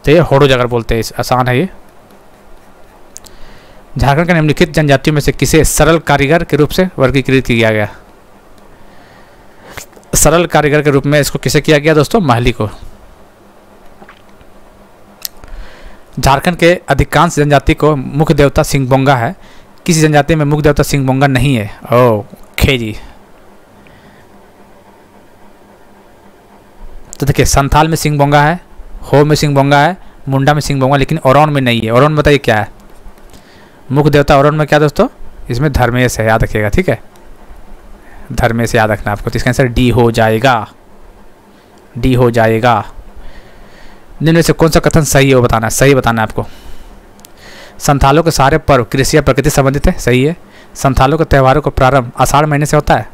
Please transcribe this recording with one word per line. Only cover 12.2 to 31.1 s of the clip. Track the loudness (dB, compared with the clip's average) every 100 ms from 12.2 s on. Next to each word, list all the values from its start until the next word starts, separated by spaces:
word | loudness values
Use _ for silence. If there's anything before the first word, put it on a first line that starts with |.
| 0 0 0
को। | -2 -8 -8 -18 -20 -20 -20 -20 _ -20 -20 -20 -20 -20 -20 -20 -20 -20 -20 -20 -20 -20 -20 -20 -20 -20 -18 -18 -18 -18 -18 -18 -20 -20 -20 -16 -4
झारखंड | 0 0 -2 0
के | 2 0 -2
अधिकांश | -2 0 0 0 0
जनजाति | 2 2 0
को | 0 0 0
मुख्य | -4 -4 0
देवता | 2 2 0
सिंहबोंगा | -2 -2 0 0 2 0
है, | -2 -8 -20 -20 -20 -10 -2
किसी | 0
जनजाति | 2 2 2 0
में | 0
मुख्य | 0
देवता | 0 0
सिंहबोंगा | -2 -2 -2 0 0
नहीं | 0 0 -2
है। | -4 -12 -2
ओके | 2 4 2 -4 -18 -16 -2 0 0
जी, | -4 -10 -18 -20 -20 -20 -20 -20 -20 -20 -20 -20 -20 -20 -20 -20 -20 _ -20 -20 -20 -20 -20 -20 -20 -20 -20 -20 -20 -20 -20 -20 -20 -20 -20 -20 -20 -20 -20 -18 -16 -16 -16 -6
तो | -4
देखिए, | 0 2
संथाल | 2 2 2 0
में | 0
सिंहबोंगा | -2 0 2 2
है, | 2 -2 -10 -20 -18 -16
हो | 0 2 2
में | 0
सिंहबोंगा | 0 0 2 2
है, | 2 -2 -14 -14 -4
मुंडा | -2 0
में | 0
सिंहबोंगा, | -2 -2 0 0
लेकिन | 0